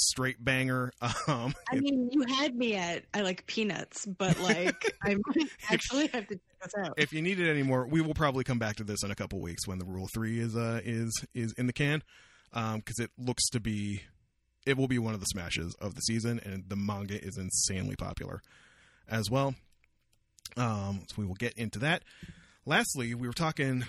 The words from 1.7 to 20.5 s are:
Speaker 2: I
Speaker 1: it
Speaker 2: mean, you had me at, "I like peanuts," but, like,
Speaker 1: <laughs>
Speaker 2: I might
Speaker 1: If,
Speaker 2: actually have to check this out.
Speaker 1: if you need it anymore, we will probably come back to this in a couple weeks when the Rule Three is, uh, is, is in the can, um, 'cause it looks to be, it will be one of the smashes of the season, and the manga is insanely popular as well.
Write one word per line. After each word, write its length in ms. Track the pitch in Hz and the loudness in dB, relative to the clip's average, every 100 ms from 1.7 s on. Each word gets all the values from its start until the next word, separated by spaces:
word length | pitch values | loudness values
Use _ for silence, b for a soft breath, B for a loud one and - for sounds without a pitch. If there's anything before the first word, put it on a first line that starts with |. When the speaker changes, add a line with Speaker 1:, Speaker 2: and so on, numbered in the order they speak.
Speaker 2:
I 40 | 262 | 2
Speaker 1:
it 60 | |
Speaker 2:
mean, 280 | 277 269 247 | 4 2 2
you 100 | 285 247 | 2 2
had 260 | 269 294 | 2 2
me 200 | 240 240 | 2 2
at, 300 | 202 170 165 - | 2 0 -2 -2
"I 80 | 202 | 0
like 240 | 190 185 - | 0 0 -4
peanuts," 580 | - 214 160 151 - | -2 0 -2 -6 -8
but, 340 | 208 185 190 170 | -6 0 2 4
like, 540 | 180 175 233 - 466 - | 4 4 2 2 0 0
Speaker 1:
<laughs> 40 | |
Speaker 2:
I 120 | - | 2
might 220 | 202 247 302 | 2 2 2
Speaker 1:
If, 200 | 294 - - | 0 -2 0
Speaker 2:
actually 340 | 190 - 262 302 | 0 2 2 2
have 180 | 247 196 | 0 -4
to 60 | |
check 260 | 190 _ - | -8 _ -16
this 100 | 180 208 | -8 -4
out. 80 | 180 - | -2 0
Speaker 1:
if 160 | 147 | 0
you 80 | 156 | 2
need 180 | 170 196 | 0 2
it 80 | 170 | 4
anymore, 360 | 151 135 127 127 | 4 4 2 2
we 160 | 160 | 2
will 100 | 156 | 2
probably 300 | 151 151 131 | 2 2 2
come 140 | 127 123 | 0 0
back 180 | 110 104 | 0 -2
to 80 | |
this 180 | 104 101 | -4 -2
in 80 | 98 | -2
a 40 | |
couple 260 | 98 98 98 | -2 -4 -4
weeks 260 | 85 82 - | -4 -6 -4
when 120 | 92 | -4
the 80 | 90 | -4
Rule 200 | 92 92 | -6 -4
Three 260 | 113 110 117 | -2 0 0
is, 160 | 117 | 0
uh, 260 | 113 113 113 | 0 0 -2
is, 260 | - 113 117 113 - | -2 -2 0 -2 -6
is 200 | 127 113 - | -4 -4 0
in 100 | 123 | 0
the 60 | |
can, 300 | - 143 151 - B B B B | 2 2 2 -2 B B B B
um, 300 | 120 110 110 | -2 -2 -2
'cause 160 | - 117 | -4 -4
it 120 | 117 - | -4 -4
looks 320 | 123 123 - | -2 0 0
to 80 | 120 | 0
be, 420 | 107 107 104 98 - - _ _ _ _ - | 0 -2 -2 -4 -8 -20 _ _ _ _ 0
it 100 | 131 | 2
will 120 | 135 | 2
be 100 | 127 | 2
one 160 | 113 | 0
of 60 | 107 | -2
the 60 | 92 | -2
smashes 480 | 98 87 - 85 - | -4 -4 -2 -4 -4
of 140 | 101 | -6
the 60 | 85 | -4
season, 360 | - 113 113 117 | 0 0 0 -2
and 240 | 101 95 92 | -4 -8 -4
the 80 | 101 | -2
manga 420 | 101 101 98 104 | -2 -2 -4 -6
is 140 | 95 95 | -6 -6
insanely 580 | 92 - - 95 101 98 | -2 0 0 0 -2 -4
popular 460 | 95 95 - - - b b b b b b | -6 -6 -8 -10 -14 b b b b b b
as 220 | 113 101 | -2 2
well. 240 | 131 139 127 - _ _ _ _ _ _ _ - | 2 2 -2 -12 _ _ _ _ _ _ _ -8